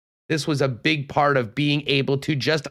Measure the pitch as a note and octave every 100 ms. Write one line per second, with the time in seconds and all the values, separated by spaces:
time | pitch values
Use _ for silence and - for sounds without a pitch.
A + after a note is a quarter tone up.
0 | _ _ - D#3 D3+ C#3 C#3 A2+ D#3 D#3
1 | C3+ - C#3+ C3+ A2 A#2+ D3 D3 - C#3
2 | C3+ C#3 - D3 C3 D#3 -